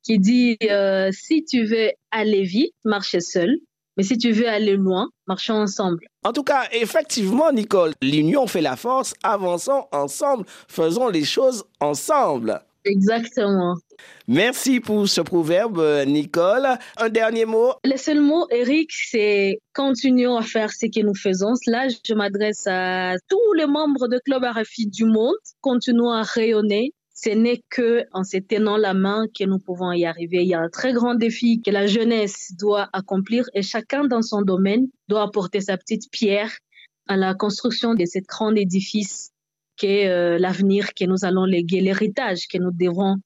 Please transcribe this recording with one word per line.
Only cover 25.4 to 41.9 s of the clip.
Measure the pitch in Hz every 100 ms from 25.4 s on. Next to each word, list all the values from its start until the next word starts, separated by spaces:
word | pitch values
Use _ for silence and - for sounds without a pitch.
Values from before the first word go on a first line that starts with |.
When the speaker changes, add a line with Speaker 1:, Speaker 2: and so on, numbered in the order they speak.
| - _
Speaker 1:
Continuons | 269 247 - 233 240
à | 226
rayonner. | 214 233 226 214 208 202 262 _ _
Ce | - 226
n'est | 214 226 240 _
que | - 233 233 -
en | 190
se | 190 190
tenant | 190 214 214 208
la | 202
main | 190 190 208 220 -
que |
nous | 196 190
pouvons | 190 180 180
y | 175 170
arriver. | 165 170 180
Il | 180
y |
a | 170
un | 165
très | - 254
grand | 240 240
défi | 240 226 226 233 226
que | 208
la | 196
jeunesse | 202 220 226 226 208 - - 175
doit | 208 208 202
accomplir | 196 196 190 196 233 247
et | 202
chacun | 196 226 220 277
dans | 285 233
son | 220 208
domaine | 196 185 190 220 262 _ -
doit | 208
apporter | 202 208 180 202
sa | 196 190
petite | - 220 -
pierre | - 208 202 220 - _ _ _ _ -
à |
la | 190 190
construction | 190 208 202 240 226 233
de | 233
cet | 175 190
grand | 185 - 220
édifice | 214 196 190 190 214 196 - - _ _ _ _ -
qu'est, | 196 202 196
euh, | 180 175 170
l'avenir | 185 190 196 196 196
que | -
nous | 180 185
allons | 190 190
léguer, | 190 180 170 185
l'héritage | 190